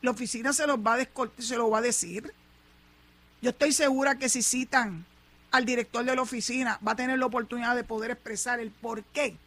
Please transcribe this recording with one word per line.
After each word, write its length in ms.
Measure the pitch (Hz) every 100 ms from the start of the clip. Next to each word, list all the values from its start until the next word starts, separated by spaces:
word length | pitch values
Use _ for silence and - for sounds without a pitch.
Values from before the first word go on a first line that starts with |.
La 80 | 247
oficina 420 | 226 247 226 240
se 140 | 285 302
los 120 | 269
va 160 | 214
a 40 | 233
descort-, 400 | 254 - 247 -
se 180 | 233 240
lo 140 | 233
va 80 | 220
a 40 |
decir. 520 | 240 220 175 180 277 - _ _ _ - _ _ - _ _ _
Yo 80 | 247
estoy 220 | - 294
segura 460 | 269 294 262 277 269
que 100 | 262
si 140 | 254
citan 640 | 214 247 262 269 226 170 175 - _ - -
al 140 | 254
director 400 | 240 247 233 233
de 100 | 247
la 60 | 262
oficina, 580 | 254 247 208 247 254 208 214
va 60 |
a 40 | 220
tener 220 | 254 262
la 80 | 254
oportunidad 480 | 240 233 240 233
de 100 | 247
poder 260 | 240 220 226
expresar 500 | 240 - 214 - 240
el 100 | 226
porqué 680 | - 233 226 208 - 285 170